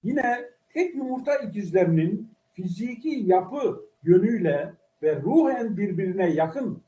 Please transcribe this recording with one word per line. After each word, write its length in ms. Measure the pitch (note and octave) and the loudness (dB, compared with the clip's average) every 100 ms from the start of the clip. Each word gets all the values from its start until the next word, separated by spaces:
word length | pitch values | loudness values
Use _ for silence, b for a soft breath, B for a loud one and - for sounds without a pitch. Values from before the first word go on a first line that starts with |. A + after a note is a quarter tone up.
Yine 420 | G3+ C#4+ A#3+ A#3+ A#3+ _ _ | -2 0 0 -2 -6 _ _
tek 220 | D4+ F4+ | -2 -2
yumurta 400 | C4+ C4 B3+ C#4 C#4 | -2 -6 -4 -2 -2
ikizlerinin 960 | A#3 G#3 F3+ F3+ E3+ D#3+ E3 G#3+ - _ _ | -2 -6 0 2 4 4 2 -2 -8 _ _
fiziki 560 | - F#3 E3+ A#3+ A#3 D4+ | -10 -8 -6 -6 -6 -6
yapı 760 | C#4 F#3 F#3 F#3 C#4+ B3+ - - _ | -2 2 2 2 -4 -4 -4 -12 _
yönüyle 720 | D#3 F3+ G#3+ A#3 E3+ C#3+ E3 - _ _ | 4 6 6 2 0 0 -4 -12 _ _
ve 200 | D#3 C#3+ | -2 0
ruhen 540 | D#3 D#4 C#4 B3 A#3 F3+ | 2 4 4 0 -4 -2
birbirine 540 | G3+ F3 F#3+ F#3 F3+ | -2 -2 -4 0 0
yakın 520 | D3+ D#3+ C#4 B3 - | 2 0 -2 -6 -8